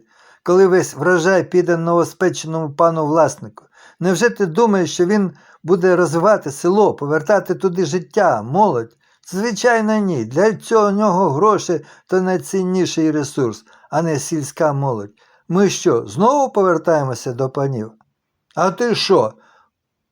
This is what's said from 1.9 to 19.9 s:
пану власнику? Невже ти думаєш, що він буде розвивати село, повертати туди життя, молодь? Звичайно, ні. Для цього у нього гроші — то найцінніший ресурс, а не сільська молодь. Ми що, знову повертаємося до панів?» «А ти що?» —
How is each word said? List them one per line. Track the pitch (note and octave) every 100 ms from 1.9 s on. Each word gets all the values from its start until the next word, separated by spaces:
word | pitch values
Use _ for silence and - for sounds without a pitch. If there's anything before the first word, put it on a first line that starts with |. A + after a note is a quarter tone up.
| E3+ D3+ - E3 C#3+ D#3 D#3+ D#3+
пану | C#3+ E3+ E3 D3+
власнику? | D#3+ D3 - A2 - _ _ - -
Невже | E3+ F3 A#3
ти | G3+ G3
думаєш, | D#3+ A#3 G3 E3+
що | - F3
він | G#3+ F#3+ - _ _
буде | D#3 F#3 F#3 F3
розвивати | F3 E3 F#3+ G3+ -
село, | C3+ E3+ G3+ G3
повертати | - C#3+ D#3 D3 G3+ F#3
туди | F3 F#3+ F3
життя, | D#3+ F3+ D#3+ - F#3 A#2
молодь? | A2 D#3+ G#3 B2+ A2+ _ _ _ -
Звичайно, | F3+ A3+ G3+ B3 A3+ G#3+ G#3+
ні. | G3 D3+
Для | A2 C3+ G#3+
цього | G3 - A3+ G#3
у |
нього | G3+ G#3+ F3+ F#3
гроші — | C#3 G#3 G3 - E3+ - - -
то | F#3
найцінніший | F#3 F3+ C#3+ G3 F3+ F#3 E3+ - D#3+
ресурс, | D3+ C#3+ - B2 G2+ - _ _
а | D3
не | E3 D3
сільська | - D#3+ C#3 - D#3+
молодь. | C#3 C#3 A2+ G#2 _ _ _ -
Ми | F3 G3
що, | - F3+ B2 G#2+
знову | A2+ A3 C#4+ C4
повертаємося | G#3 F#3+ D#3+ E3+ D#3 C3+ A#2+ C#3
до | A#2+ C3
панів?» | C#3 C#3 B2+ A2 - _ _ _ _ _
«А | - F3+
ти | F#3 A#3+
що?» — | G#3 - F3+ A2 - _ _ _ _ _